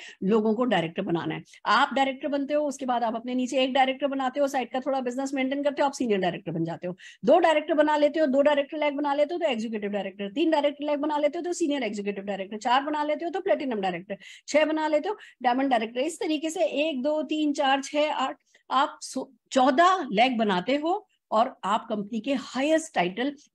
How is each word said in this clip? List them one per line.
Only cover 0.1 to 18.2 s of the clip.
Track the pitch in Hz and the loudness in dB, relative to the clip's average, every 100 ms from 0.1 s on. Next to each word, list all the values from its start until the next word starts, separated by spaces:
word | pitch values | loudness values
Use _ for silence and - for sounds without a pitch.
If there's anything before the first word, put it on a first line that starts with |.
| - | -4
लोगों | 190 220 220 | 2 2 4
को | 220 247 | 2 2
डायरेक्टर | 185 165 170 | 2 0 -4
बनाना | 190 165 - 156 | -2 -2 -2 -6
है। | - - - | -10 -8 0
आप | 214 269 | 2 2
डायरेक्टर | 262 269 262 302 | 2 0 -2 -4
बनते | 285 277 | -4 -2
हो, | 294 294 | -2 -2
उसके | 269 254 | -4 -2
बाद | 240 | -2
आप | 233 226 | -2 -4
अपने | 247 254 | -4 -2
नीचे | 247 277 | 0 0
एक | 262 | 2
डायरेक्टर | 262 262 262 285 | 2 2 0 -2
बनाते | 269 262 285 | -2 -4 0
हो, | 277 | -2
साइड | 269 240 | -2 -4
का | 262 | -4
थोड़ा | 269 269 | -2 -2
बिजनेस | 247 247 269 | -2 -4 -4
मेंटेन | 277 262 277 | -2 -2 -2
करते | 285 269 | -2 0
हो, | 277 | 0
आप | |
सीनियर | - 247 196 | 0 0 0
डायरेक्टर | 180 165 - | 0 -4 -6
बन | 175 165 | -4 -4
जाते | 160 180 | -4 -8
हो। | 180 - - 196 | -10 -14 -2 4
दो | 330 | 6
डायरेक्टर | 339 302 302 | 6 4 2
बना | 302 302 302 | 2 4 4
लेते | 294 320 | 2 4
हो, | 311 | 2
दो | 269 | 4
डायरेक्टर | 285 285 285 311 | 4 4 0 -2
लायक | 294 277 | -2 0
बना | 294 | 0
लेते | 285 294 | 2 0
हो | 349 | 0
तो | 320 | 0
एग्जीक्यूटिव | 233 233 220 202 | -2 -4 -4 -4
डायरेक्टर, | 202 190 190 202 | -4 -6 -6 -6
तीन | 202 320 | 0 2
डायरेक्टर | 302 285 285 294 | 2 2 -2 -4
लायक | 294 | -2
बना | 302 294 | -2 0
लेते | 294 339 | 0 0
हो | |
तो | 339 | -4
सीनियर | 349 320 285 | -2 -2 0
एग्जीक्यूटिव | 220 214 202 196 | -2 -4 -6 -6
डायरेक्टर, | 196 196 190 208 | -6 -6 -6 -6
चार | 240 254 | 0 0
बना | 285 302 | 0 -2
लेते | 294 294 339 | -2 -2 -4
हो | |
तो | 370 | -2
प्लेटिनम | 370 285 277 214 | 0 0 0 -2
डायरेक्टर, | 190 175 190 196 - - - | -2 -4 -8 -12 -14 -20 -2
छह | 294 302 | 0 2
बना | 311 311 | 0 0
लेते | 302 359 | 0 0
हो | 415 - - | -6 -10 -4
डायमंड | 247 247 269 | 0 2 2
डायरेक्टर। | 240 226 247 | 0 0 -4
इस | 302 330 | -4 -4
तरीके | 370 311 320 | -2 -2 -2
से | 349 311 | -2 -2
एक, | 269 311 262 | 0 -2 0
दो, | 277 302 | 0 -2
तीन, | 285 311 302 | -2 0 0
चार, | 294 269 269 | 2 2 0
छह, | 269 294 302 | 0 -2 0
आठ, | - | 0